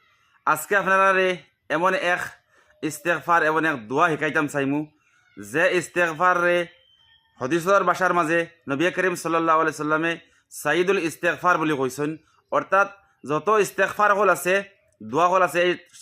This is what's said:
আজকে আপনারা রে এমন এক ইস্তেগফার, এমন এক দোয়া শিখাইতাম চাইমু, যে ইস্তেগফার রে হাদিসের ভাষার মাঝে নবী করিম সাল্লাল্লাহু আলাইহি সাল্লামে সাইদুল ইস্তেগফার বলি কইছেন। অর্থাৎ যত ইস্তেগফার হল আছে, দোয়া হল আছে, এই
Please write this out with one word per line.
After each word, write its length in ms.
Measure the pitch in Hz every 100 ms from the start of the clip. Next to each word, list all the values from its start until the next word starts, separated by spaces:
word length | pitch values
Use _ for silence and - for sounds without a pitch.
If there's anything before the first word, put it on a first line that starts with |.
| _ _ _ _ -
আজকে 280 | 156 - 202
আপনারা 320 | 180 190 196
রে 140 | 190 185 175 - _ -
এমন 240 | 156 185 185 175
এক 80 | 175 - - _ _ _ _
ইস্তেগফার, 580 | 151 147 170 165 170 170
এমন 200 | 156 156 156
এক 100 | 139 107
দোয়া 180 | 135 170
শিখাইতাম 360 | 143 151 156 147
চাইমু, 320 | 143 135 143 151 _ _ _ _ -
যে 260 | 104 135 180 175
ইস্তেগফার 560 | - 175 175 156 180 175
রে 140 | 175 175 170 _ _ _ _ _ _ -
হাদিসের 440 | 127 165 170 196
ভাষার 300 | 180 170 185
মাঝে 260 | 175 156 170 165 _ -
নবী 160 | 139 175 175
করিম 200 | 185 170
সাল্লাল্লাহু 440 | 165 165 165 160
আলাইহি 160 | 160 147
সাল্লামে 340 | 151 156 165 165 - _ _
সাইদুল 500 | - 147 160 180 196 160
ইস্তেগফার 480 | - 175 147 175 160
বলি 160 | 156 139
কইছেন। 320 | 131 143 151 156 _ _ _
অর্থাৎ 360 | 143 139 190 196 - _ _
যত 240 | 120 151 151 214
ইস্তেগফার 480 | 185 - 190 - 208 196
হল 100 | 202
আছে, 260 | 170 180 190 196 _ _ -
দোয়া 260 | 110 135 175
হল 140 | 190 175
আছে, 120 | 170 180
এই 80 | 170 - -